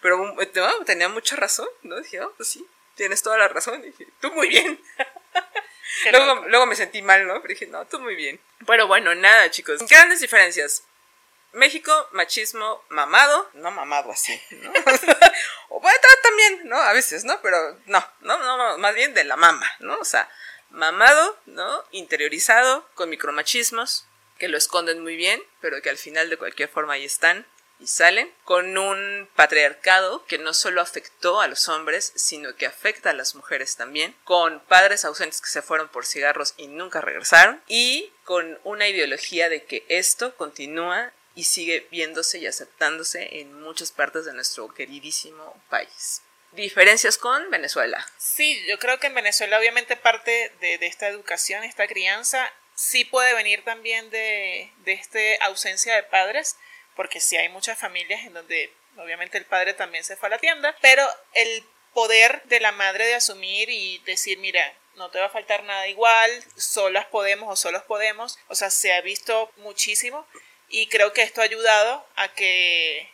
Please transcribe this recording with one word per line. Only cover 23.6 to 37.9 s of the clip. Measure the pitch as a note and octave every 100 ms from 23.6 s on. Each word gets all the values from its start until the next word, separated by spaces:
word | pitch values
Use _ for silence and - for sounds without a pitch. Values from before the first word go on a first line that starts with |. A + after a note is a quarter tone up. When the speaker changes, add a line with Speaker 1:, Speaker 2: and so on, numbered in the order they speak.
| A#3 A#3 B3 - - _ _ _
Speaker 1:
que | F3+
lo | D#3
esconden | - F3 E3+ E3
muy | E3 E3
bien, | F3+ A3 - _
pero | E3+ C#3
que | C#3+
al | C#3
final | - D#3 E3
de | D#3+
cualquier | - - C#3+
forma | - D3+
ahí | C#3 C#3
están | - E3 F#3 A#3+ _ _ _
y | -
salen, | - A#3 G3 D4+ _
con | - F3+ F3+ F#3+
un | G3 G3 G3 G3+ G3 -
patriarcado | D3+ D3+ D3 C#3+ - F#3 F#3+ F3+ -
que | D#3+
no | D#3
solo | E3 G#3 F3+
afectó | F3 - - _ F3 F#3+
a | -
los | C3+ -
hombres, | D#3 D#3 E3 G3+ -
sino | - D#3 D3 B2+
que | C3
afecta | - G#3 G#3+ F#3+
a |
las | D3 C3
mujeres | C#3+ - C#3+ C3+ -
también, | B2 D3 D#3+ -
con | - F3 E3 D#3
padres | _ F#3 G3 G3+
ausentes | E3 D3+ E3 -
que | -
se | D#3
fueron | - D#3 D#3
por | - B2
cigarros | D3+ C#3+ D3 C#3+ -
y | C#3+
nunca | D3 F#3 E3+
regresaron, | - C#2+ - E3+ F#3+ D4 _
y | A3+ B3